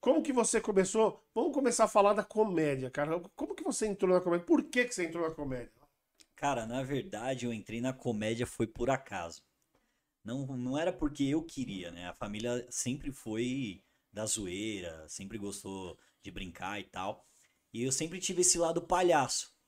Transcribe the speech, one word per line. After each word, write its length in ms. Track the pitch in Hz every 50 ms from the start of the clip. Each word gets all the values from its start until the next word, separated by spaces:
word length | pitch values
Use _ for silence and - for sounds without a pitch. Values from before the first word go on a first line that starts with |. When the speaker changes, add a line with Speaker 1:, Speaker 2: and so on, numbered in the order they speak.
| -
Speaker 1:
como 180 | 247 302 320
que 120 | - 285 254
você 260 | 247 220 - - 214
começou? 640 | - 220 196 190 185 190 - 220 220 190 - - _ _ -
Vamos 200 | 226 262 330 277
começar 300 | 285 269 240 233 - 220
a 40 | 196
falar 240 | - 214 202 202
da 100 | 208 208
comédia, 680 | 202 - - 208 214 202 175 160 156 147 139 131 131 123
cara. 280 | - 143 147 156 170 180 175 - _
Como 200 | - 320 - 403
que 100 | - -
você 220 | - 214 - 220
entrou 260 | 214 196 - 196 180
na 80 | 180 180
comédia? 240 | 180 175 170 175 175
Por 180 | - 330 -
que 220 | - - - 247 240
que 100 | - -
você 120 | 185 175
entrou 200 | 160 165 170 160
na 80 | 160 160
comédia? 380 | 151 143 135 127 120 120 - - _ _ _ _ _ _ _ _ - - _ _
Speaker 2:
Cara, 300 | - 147 143 135 120 110
na 160 | 113 120 135
verdade, 640 | 131 131 143 127 101 95 101 104 120 131 135 131 123
eu 80 | 120 117
entrei 260 | 107 98 - 110 117
na 100 | 123 131 127
comédia 520 | - - 127 113 104 110 110 117 117 123
foi 200 | - - - 117
por 240 | 110 - 117 120 131
acaso. 520 | 131 123 - - 101 90 85 85 - - - _ _ _ _ _ _ _ _ _ _ _ _ _ _ _
Não, 240 | - 107 123 139 139 135 135 123
não 180 | 123 127 135
era 160 | 151 170 -
porque 320 | 131 - 156 143 143 - 139
eu 180 | 135 147 160
queria, 480 | 160 - - 139 123 104 98 92 87 85
né? 160 | 85 87 87
A 60 | 87
família 540 | - - - 104 104 104 117 120 123 123 120 -
sempre 400 | - - - 123 131 147 - 143
foi 680 | 127 - - 113 107 110 120 123 127 139 127 104 85 - _ _ _ _ _ _
da 140 | - 104 110
zoeira, 800 | 104 - 113 98 90 90 98 110 110 107 95 90 82 80 80 78 80
sempre 300 | - - 98 98 113 107
gostou 600 | 101 101 98 - - 95 98 95 92 87 80 - _ _ _ _
de 80 | - 101
brincar 480 | 90 95 95 87 82 - 90 95 104 104
e 60 | -
tal. 400 | - - 92 92 101 - - _ _ _ _ _ _ _ _ _ _
E 100 | - 113
eu 80 | 123 135
sempre 300 | 135 - 160 165 185 185
tive 220 | - - 180 180
esse 160 | 175 - - 170
lado 240 | 170 160 165 165
palhaço, 720 | - - 180 180 185 175 165 147 127 113 - - - - _ _ _